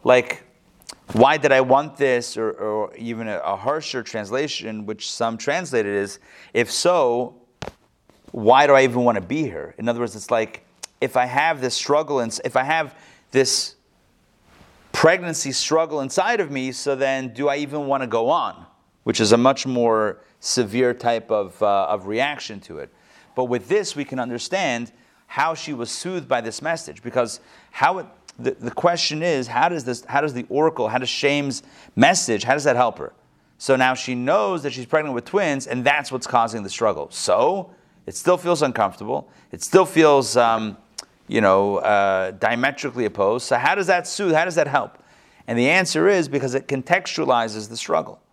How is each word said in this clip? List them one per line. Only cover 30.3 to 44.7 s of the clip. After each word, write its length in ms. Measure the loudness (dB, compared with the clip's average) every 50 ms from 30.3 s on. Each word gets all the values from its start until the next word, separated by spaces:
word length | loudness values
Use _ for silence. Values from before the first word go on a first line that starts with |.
the 140 | -4 -6 -8 -4
oracle, 400 | 0 2 2 2 2 0 -2 -2
how 100 | 0 -2
does 100 | -2 -2
Shem's 540 | -4 0 2 2 2 2 -2 -2 -4 -6 -10 -16 -20 -20 -20 -8 _
message, 480 | 4 4 6 6 2 0 0 -2 0 2
how 100 | 0 0
does 100 | 2 2
that 120 | 2 4
help 220 | 4 2 2 0 -6
her? 140 | -12 -14 -14 _ _ _ _ _ _ _ _ _
So 180 | 0 2 4
now 180 | 4 4 2 2
she 200 | 0 -4 -6 -6
knows 480 | -4 0 0 2 2 2 0 -2 -4
that 100 | -6 -8
she's 140 | -8 -8 -6
pregnant 280 | -2 -2 0 0 -2 -6
with 100 | -6 -6
twins, 420 | -2 -2 0 0 0 -2 -4 -4
and 180 | -6 -6 0 2
that's 280 | 2 0 0 -2 -6
what's 160 | -8 -8 -6 0
causing 340 | 2 2 2 2 -2 -8
the 80 | -8 -8
struggle. 400 | -4 0 0 0 0 -2 -8 -10
So 600 | -10 -6 0 2 2 4 4 2 0 -2 -8 -10 -18 _ _ _ _ _ _
it 80 | -14 -14
still 220 | -4 0 0 0
feels 260 | 2 2 -2 0 2
uncomfortable. 640 | 0 0 2 0 0 0 0 -6 -8 -6 -6 -6 -6 -10 _ -20 _ _
It 120 | -12 -12
still 220 | -6 4 6 6 6
feels, 520 | 6 4 6 6 8 8 6 4 4 4
um, 400 | 4 4 4 4 0 -2 -6 -8 -12 _ _ _ -20 -20 _ _ _ _
you 140 | -2 0 4
know, 380 | 6 6 6 6 4 2 0 0
uh, 520 | 2 2 4 4 4 4 2 0 0 -4
diametrically 720 | -4 -2 0 0 0 0 -2 -2 -2 -4 -8 -8 -4 -2 -4
opposed. 420 | -4 0 2 2 2 2 0 0
So 100 | -2 -2
how 180 | 2 2 0 0
does 140 | 2 2 2
that 180 | 0 0 0
soothe? 260 | -6 -6 -4 0 2
How 120 | 2 2 2
does 100 | 2 0
that 140 | 0 0
help? 340 | 2